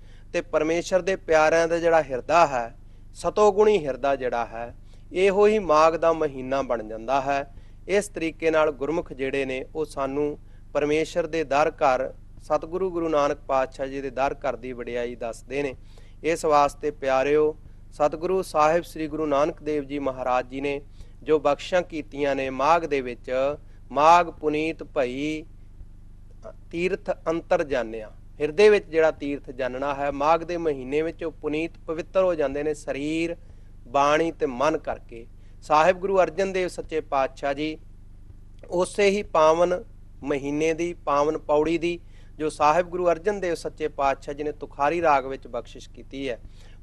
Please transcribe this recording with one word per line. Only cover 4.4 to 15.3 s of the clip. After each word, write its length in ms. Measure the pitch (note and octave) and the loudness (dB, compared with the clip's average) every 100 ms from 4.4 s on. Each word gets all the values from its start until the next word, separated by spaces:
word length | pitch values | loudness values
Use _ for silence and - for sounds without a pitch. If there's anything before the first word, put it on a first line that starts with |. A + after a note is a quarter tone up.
| A2+ | -4
ਹੈ, 300 | A2+ A#2 - - - - | -8 -12 -14 -20 -20 -10
ਇਹੋ 360 | F3+ G3 F#3+ G#3 | 0 2 6 4
ਹੀ 120 | G#3+ | 4
ਮਾਘ 320 | F3 D3+ D#3+ | 4 6 6
ਦਾ 220 | E3 E3 | 4 2
ਮਹੀਨਾ 480 | D#3+ D#3 C3+ C3 C3+ | 2 -2 -4 -4 -4
ਬਣ 260 | C3 A#2 A2 | -2 -4 -4
ਜਾਂਦਾ 340 | A2 A#2 C3+ | -10 -2 -2
ਹੈ। 340 | C#3 C#3 C#3+ - - - - | 0 -4 -4 -14 -20 -18 -2
ਇਸ 200 | G3+ G3 | -2 -2
ਤਰੀਕੇ 440 | F3 D#3+ - D#3+ | -6 -6 -2 0
ਨਾਲ 200 | D#3 D3+ | 2 2
ਗੁਰਮੁਖ 420 | C3 C#3 E3+ D#3+ | 0 -4 -4 -6
ਜਿਹੜੇ 320 | C3 C3+ C#3 C3 | -8 -4 -2 -2
ਨੇ, 200 | C3 C#3 D#3+ | -4 -8 -8
ਉਹ 100 | D3+ | -8
ਸਾਨੂੰ 540 | D3+ C3+ C#3 D3 D3+ - - - | -4 -4 -2 -4 -6 -14 -20 -6
ਪਰਮੇਸ਼ਰ 540 | C#3+ D3 D#3 D3+ F3 E3 | -2 0 0 0 -2 -2
ਦੇ 160 | D#3+ | -4
ਦਰ 280 | C#3+ C#3 D#3+ | 0 2 0
ਘਰ, 420 | - D3 B2+ C3+ - - - | 2 2 2 -2 -8 -20 -20
ਸਤਿਗੁਰੂ 500 | - D3 D#3+ F3+ F#3+ | -4 -4 -2 -4 -4
ਗੁਰੂ 180 | E3+ E3 | -2 0
ਨਾਨਕ 280 | D3+ C#3+ D3 | 2 2 0
ਪਾਤਸ਼ਾਹ 500 | - C3+ C3 - C3+ | -2 0 0 -4 -8
ਜੀ 140 | C#3 | -6
ਦੇ 80 | C3+ | -8
ਦਰ 240 | B2+ C#3 | -2 -2
ਘਰ 220 | D3 C3+ A#2+ | -2 -6 -6
ਦੀ 180 | B2+ | -8
ਵਡਿਆਈ 420 | B2 A#2+ A#2+ A#2+ A#2+ | -10 -8 -6 -6 -6
ਦੱਸਦੇ 480 | A#2 | -10